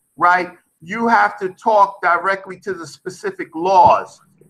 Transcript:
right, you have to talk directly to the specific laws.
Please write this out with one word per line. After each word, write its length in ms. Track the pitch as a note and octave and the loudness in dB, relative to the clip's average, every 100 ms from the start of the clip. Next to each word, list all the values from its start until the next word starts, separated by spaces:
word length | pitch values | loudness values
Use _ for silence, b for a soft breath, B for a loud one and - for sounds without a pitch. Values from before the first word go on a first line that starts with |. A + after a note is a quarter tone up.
| _ - | _ -2
right, 360 | F3 F3+ F3 - _ _ | 0 2 -2 -12 _ _
you 260 | D#3+ A3+ A#3 | -14 -6 0
have 300 | G#3+ G#3 - | 0 0 -2
to 100 | F#3+ | -10
talk 520 | F#3 A3+ G#3+ G3 - | -6 0 2 2 0
directly 580 | F3+ E3+ F#3+ G3 F#3+ F3+ | -2 0 -2 -4 -8 -14
to 120 | G3+ | -12
the 140 | F3 D3+ | -12 -12
specific 600 | - F#3 - G3 F#3+ D#3+ | -16 -16 -12 -12 -12 -12
laws. 680 | D#3 F3+ F#3+ D3 G2+ - - _ _ | -6 2 4 6 4 -2 -18 _ _